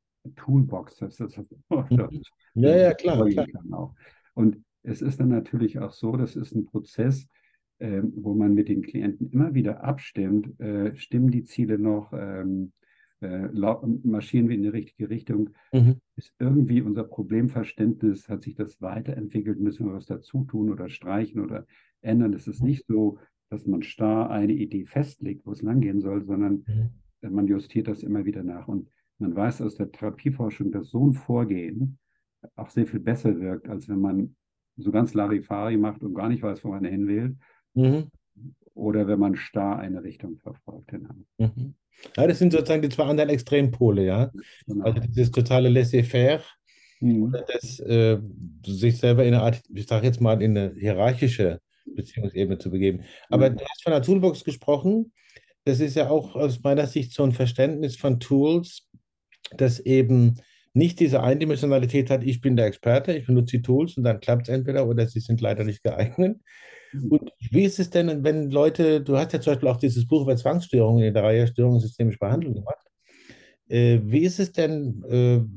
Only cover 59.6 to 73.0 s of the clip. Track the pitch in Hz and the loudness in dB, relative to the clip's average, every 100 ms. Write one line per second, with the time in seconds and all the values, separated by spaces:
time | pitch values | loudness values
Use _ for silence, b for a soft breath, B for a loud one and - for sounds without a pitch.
59.6 | 131 120 - 131 123 127 120 120 b b | 0 0 2 4 6 6 6 4 b b
60.6 | b 127 170 175 165 127 120 143 156 143 | b 2 2 4 2 4 2 2 0 0
61.6 | 143 135 127 139 123 135 120 120 135 120 | 2 2 2 0 0 0 0 0 2 4
62.6 | 107 - 117 127 160 170 120 123 120 123 | 2 0 2 2 2 -2 2 2 4 0
63.6 | 120 127 170 - 120 110 - 120 120 131 | 2 2 2 0 0 0 0 0 0 -4
64.6 | 131 135 120 117 113 117 117 117 113 107 | -2 0 0 2 0 -2 -2 0 0 -2
65.6 | 107 104 - - 113 - 185 226 _ B | -4 -2 -4 -2 -2 2 0 0 _ B
66.6 | B B B 139 123 151 - - 113 - | B B B -8 0 0 0 -12 0 2
67.6 | 196 190 175 175 170 151 143 156 147 139 | 2 0 0 0 0 0 0 0 0 2
68.6 | 156 156 160 151 139 135 160 151 151 135 | 2 4 2 2 2 0 0 -2 0 2
69.6 | 131 120 135 120 120 151 135 123 135 170 | 2 2 0 0 2 2 2 0 2 0
70.6 | 175 127 110 117 110 104 104 113 117 120 | 2 4 4 4 4 2 4 4 2 2
71.6 | 123 120 110 - 117 104 101 143 160 107 | 4 4 0 0 -2 0 -2 -2 -2 -6
72.6 | 104 147 _ _ | -8 -10 _ _